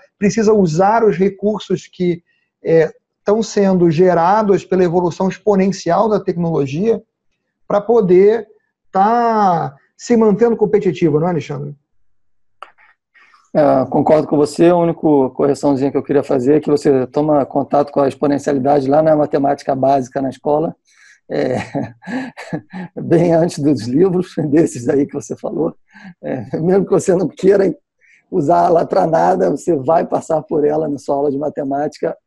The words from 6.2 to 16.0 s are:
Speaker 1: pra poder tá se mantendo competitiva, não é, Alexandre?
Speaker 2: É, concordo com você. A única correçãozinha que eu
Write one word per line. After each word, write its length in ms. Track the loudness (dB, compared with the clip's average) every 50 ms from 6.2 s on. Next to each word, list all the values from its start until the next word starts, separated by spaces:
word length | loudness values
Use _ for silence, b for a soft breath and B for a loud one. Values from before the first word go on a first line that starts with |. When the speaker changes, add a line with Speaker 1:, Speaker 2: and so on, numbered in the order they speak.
| -2 -4 -4 -4 -2 -2 -2 -2 -2 -2 -4 -4 -2 -2 -2 -4 -6 _ _ _ _ _ _ _ _ _ _ _ _
Speaker 1:
pra 120 | -4 -4 -2
poder 680 | 0 2 2 2 4 4 6 6 6 4 4 0 -4 -10 _ _ _ _ _ _ _ _
tá 840 | -2 0 2 2 2 2 0 0 2 2 2 2 0 0 -2 -6 -10 b b b b
se 220 | b -2 0 2
mantendo 400 | 4 4 4 4 2 2 2 2
competitiva, 640 | 0 0 0 0 0 0 0 -2 0 0 2 2 2
não 80 | 0
é, 40 | 0
Alexandre? 440 | -2 -4 -6 -8 -10 -10 -12 -12 -14 _ _ _ _ _ _ _ _ _ _ _ _ _ _ _ _ -20 -20 -20 _ b b b b b _ _ _ b b b b b b b b
Speaker 2:
É, 320 | 2 2 2 2 2 0 0
concordo 380 | 0 0 2 2 2 2 2
com 80 | 2 0
você. 320 | 0 0 0 0 2 2
A 80 | 4 4
única 240 | 4 2 0 -2 0
correçãozinha 920 | 0 2 2 2 2 0 -2 -2 -2 0 0 0 0 0 0 0 0 -2
que 60 | -2
eu 60 | -2